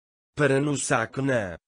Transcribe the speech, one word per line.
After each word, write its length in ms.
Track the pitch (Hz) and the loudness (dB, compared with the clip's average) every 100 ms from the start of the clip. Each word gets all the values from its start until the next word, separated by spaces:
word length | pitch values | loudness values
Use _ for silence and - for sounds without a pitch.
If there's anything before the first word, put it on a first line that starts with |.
| _ _ _ - | _ _ _ 0
Para 260 | 143 135 | 2 2
Nursa 460 | 147 135 - 127 113 | 0 -2 0 0 -2
Kenan, 500 | - 135 123 95 80 | -2 0 0 -2 -8